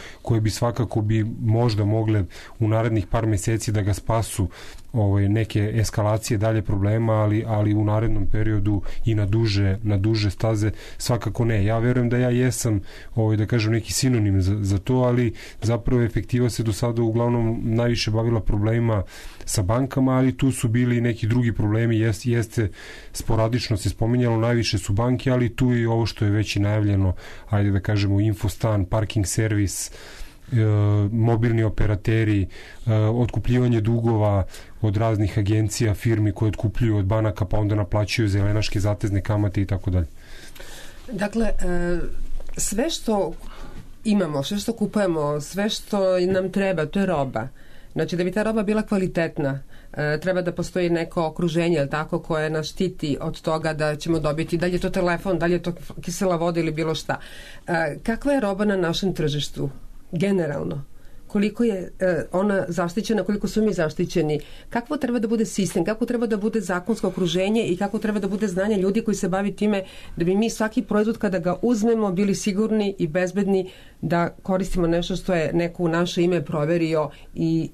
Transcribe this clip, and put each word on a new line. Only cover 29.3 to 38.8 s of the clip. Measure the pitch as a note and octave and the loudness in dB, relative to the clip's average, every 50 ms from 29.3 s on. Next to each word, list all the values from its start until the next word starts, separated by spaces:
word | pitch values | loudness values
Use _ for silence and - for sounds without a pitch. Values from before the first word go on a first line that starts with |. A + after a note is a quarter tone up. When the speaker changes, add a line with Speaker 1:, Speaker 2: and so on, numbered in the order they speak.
| - A#2 A2 G#2+ G#2+ G2+ G2+ F#2 - - - - | 0 0 0 2 2 2 0 0 -2 -6 -8 -10
Speaker 1:
e, | - - - - - - - - - - - - B2+ A2+ A2 G#2+ G#2 G#2 G#2 G#2 G#2 G#2 G2+ G2+ | -12 -16 -18 -18 -14 -14 -14 -14 -14 -20 -8 -2 0 2 4 4 4 4 4 4 4 4 2 2
mobilni | A2+ A2+ A2+ A#2 A#2 A2 A#2 A#2+ A2+ A2+ A2+ | 2 2 2 2 4 2 2 2 2 2 2
operateri, | G#2+ - - A#2+ A2 G#2+ G2 - A#2 A2 A2 A2 G#2+ G#2 G2+ | 0 2 2 2 2 2 0 0 0 2 2 2 2 2 2
e, | F#2+ - - - - - - - - A#2+ A2 | 0 -2 -4 -12 -18 -18 -16 -6 -2 0 2
otkupljivanje | A2 A2 A2 A#2 A#2+ B2 - - - - B2 B2 B2 B2 B2 A#2+ A2+ | 2 2 2 2 2 0 0 -2 -2 0 2 2 4 4 2 2 2
dugova | G2+ A#2 A#2 A#2 A2+ A#2 A2+ G#2+ G#2+ G#2 G2+ G2 F#2 - - - - - - - | 2 2 0 2 2 2 2 2 2 2 2 2 0 -2 -6 -12 -16 -16 -6 -2
od | G#2+ G#2+ G2 | -2 0 2
raznih | G#2+ A2+ A2+ A2 G2+ G#2+ F#2 - | 2 2 2 2 2 0 0 0
agencija, | A2+ G2+ G2 G#2+ G#2+ A2 G2 - - A#2+ G#2 G2 | 0 2 2 2 2 2 0 0 0 0 0 0
firmi | - - A#2 A2+ G#2+ G#2+ G#2 | 0 0 0 2 2 2 0
koje | - - A2 G#2+ | 0 0 0 0
otkupljuju | G2 - - G#2 - - A#2+ A2 G#2+ | 0 0 -2 -2 0 2 2 2 2
od | G#2+ F#2+ | 2 2
banaka, | F#2+ A2 A2 A2 G#2+ - - G2 | 2 2 2 0 0 0 -2 -2
pa | - - A#2+ | 0 2 2
onda | G#2 G2+ G#2+ | 2 2 0
naplaćuju | G#2+ G2 - - G#2 G#2+ - - - A2 | 0 0 0 0 0 0 0 0 0 2
zelenaške | G2+ F#2+ G2+ G2+ G2+ G#2 A2 - - - | 2 2 2 2 2 2 2 0 0 0
zatezne | G#2+ | 0